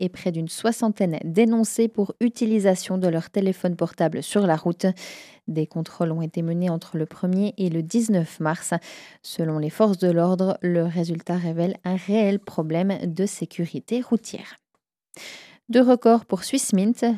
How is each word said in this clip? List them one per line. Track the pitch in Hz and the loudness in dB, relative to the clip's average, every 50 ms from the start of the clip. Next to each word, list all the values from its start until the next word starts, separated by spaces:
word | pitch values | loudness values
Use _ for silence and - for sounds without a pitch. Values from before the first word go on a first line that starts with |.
et | 185 175 | -4 -6
près | 180 - - 185 165 | -6 -4 -4 -4 -2
d'une | 165 160 160 | -2 -4 -6
soixantaine | - - - 226 226 - 240 220 208 - 196 175 156 - - | -6 -4 -2 -2 0 0 0 -2 0 0 0 0 -2 -2 -6
dénoncées | 165 160 202 233 226 233 226 220 - - - 226 | 0 2 4 4 4 4 2 2 0 2 0 0
pour | 226 - 214 196 - - - | 0 0 -2 -4 -4 -2 -2
utilisation | 233 240 - - 240 220 220 214 196 196 185 180 - - 185 | -2 -2 0 0 0 2 2 4 4 4 2 2 -2 -4 -2
de | 185 185 | 0 0
leur | 180 160 165 165 - | 0 0 0 -2 -4
téléphone | - 208 196 190 185 - - 180 170 | -2 0 0 0 0 0 -2 -4 -2
portable | - 170 165 - - 170 170 165 - | -2 -4 -4 0 0 0 0 0 -4
sur | - - - 208 202 | -4 -2 0 2 4
la | 175 156 | 4 2
route. | 160 - 175 - - - 190 185 - - - - - - - - _ _ | 2 0 -2 -2 0 0 0 0 -2 -8 -18 -18 -18 -20 -20 -20 _ _
Des | - 160 156 156 | -6 -4 -2 -4
contrôles | - - 165 160 - - - 175 165 | -2 -4 -6 -8 -6 -4 -2 -2 -2
ont | 160 165 | -2 -2
été | 160 160 - 175 | -4 -4 -4 -4
menés | 165 165 170 175 180 180 | -2 -2 -2 0 0 -2
entre | 165 170 - - - | -2 -4 -6 -6 -6
le | 160 156 | -6 -6
premier | - - - - 180 180 190 208 208 - | -6 -6 -4 -2 0 0 0 0 -2 -2
et | - 190 175 | -2 -2 -2
le | 160 165 | -2 -2
dix-neuf | 156 165 - 240 226 220 202 175 160 - - - | -2 -2 0 0 2 2 2 2 0 -2 -4 -4
mars. | 160 156 165 - - - 180 170 - - - - - - - _ - | -2 -2 -2 -4 -4 -4 -4 -4 -4 -8 -18 -20 -20 -20 -20 _ -18
Selon | - - - 165 160 156 | -10 -6 -4 -2 -2 -2
les | 156 151 156 | -2 -2 -2
forces | - - 220 214 190 175 | 2 2 4 4 4 4
de | 185 180 | 2 4
l'ordre, | 170 170 170 180 185 180 190 190 - - | 4 4 4 4 4 2 2 0 0 0
le | - 180 175 170 165 | 0 0 2 2 2
résultat | 175 165 180 170 170 165 165 - - 175 | 0 0 -2 -2 -2 -4 -6 -4 -4 -4
révèle | 180 175 165 165 165 170 185 190 - - | -2 -2 -2 -2 0 0 -2 -2 -4 -4
un | 180 185 | -4 -4
réel | 185 - 196 208 226 214 196 202 202 | -2 -2 0 2 2 4 2 2 0
problème | - - - - 160 156 160 170 190 196 190 156 - | -4 -4 -4 -4 -2 0 0 0 0 0 0 -2 -4
de | 180 160 175 190 | -4 -2 -2 -2
sécurité | 208 - - 170 - - - 170 160 - 139 - - 226 247 | -4 -4 -6 -10 -8 -6 -6 -6 -6 -6 -10 -6 -4 -4 -4
routière. | 240 - 240 214 - - - - - - - - _ _ _ _ _ _ _ _ _ _ - - - - - - - - - _ _ - | 0 0 0 -2 -2 -6 -14 -14 -16 -18 -20 -20 _ _ _ _ _ _ _ _ _ _ -20 -20 -18 -18 -18 -20 -20 -20 -20 _ _ 2
Deux | 226 247 | 4 6
records | 254 247 247 247 - 233 233 226 - | 6 6 6 6 6 6 6 6 4
pour | - 196 180 - | -2 -6 -6 -4
Swiss | - - 269 - - 208 | -2 -2 -2 0 0 2
Mint. | 185 196 220 240 - 240 233 226 | 2 2 2 0 0 0 0 0